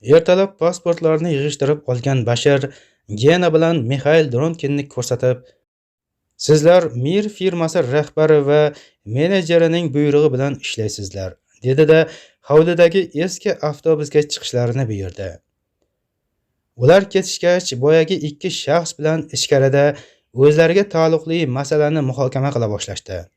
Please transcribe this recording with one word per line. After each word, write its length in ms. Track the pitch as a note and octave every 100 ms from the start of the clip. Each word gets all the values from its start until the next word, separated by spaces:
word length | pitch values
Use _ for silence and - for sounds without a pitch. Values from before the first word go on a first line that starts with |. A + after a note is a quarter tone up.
Ertalab 460 | A2 D#3+ E3 F3+ G3 _
pasportlarni 720 | E3 F3+ F3 E3+ D#3+ D#3 E3+
yig'ishtirib 480 | C#3+ D3 C#3+ C3+ D3 -
olgan 320 | B2 C#3 C3 A2+
Bashir 340 | A#2+ C#3+ C#3 C3+ - _ _ _
Gena 400 | G#2 C3+ F3 F3
bilan 260 | D#3 E3 E3
Mixail 440 | A#2 C#3 D3 D#3+ D3+
Dronkinni 540 | A#2 D#3 E3 C#3 C#3+ C#3+
ko'rsatib, 480 | - A#2+ A#2+ B2+ B2 _ _ _ _ _ _ _ _ _ _
"Sizlar 420 | - D3+ D#3 F3+ E3
Mir 300 | A#2+ C3+ F#3+ G#3
firmasi 520 | G#3+ F#3 F3 E3 F3+
rahbari 560 | B2+ C#3+ D3 - D#3 D3+ C#3
va 160 | D3 D3+ D3+ - _ G#2
menejerining 800 | A#2 E3 G3 D#3+ E3+ E3 E3+ E3
buyrug'i 380 | C3+ D3 C#3+ D3+
bilan 200 | B2+ C#3
ishlaysizlar", 760 | C#3 - - A2 - G2 G2 F#2 - _ _
dedi-da, 360 | B2+ C3 D#3 D#3+ D#3+ - - _ -
hovlidagi 560 | D3 E3 F3 E3+ F#3+ E3+
eski 360 | D3 F3+ F3+ G#3 -
avtobusga 680 | D3+ D3 D#3+ D#3 D3 D3+
chiqishlarini 640 | D3+ - - B2 A#2+ A#2+ A#2+
buyurdi. 400 | G#2 F#2+ F2+ F#2+ - _ _ _ _ _ _ _ _ _ _ _ _ _ -
Ular 240 | B2+ F#3 G3
ketishgach, 580 | F#3+ F#3 - E3+ F3+ F3+ A#2+
boyagi 360 | C#3+ D#3+ D#3+ F3+ D3
ikki 220 | D3 F#3
shaxs 420 | E3 - E3 D#3+
bilan 260 | - D3+ D#3+ D3
ichkarida 520 | B2+ - C#3 C3+ C#3 C#3+ C#3+ - _ _
o'zlariga 500 | A#2+ D3 D3+ E3 F#3 G3+
taalluqli 500 | E3 D#3+ D#3+ D#3+ E3 D3+
masalani 560 | B2 C#3 D#3 D3 D#3
muhokama 480 | C3 B2+ C3+ C3 C#3
qila 160 | C3+ A2+
boshlashdi. 460 | G2+ - G2 - F#2 E2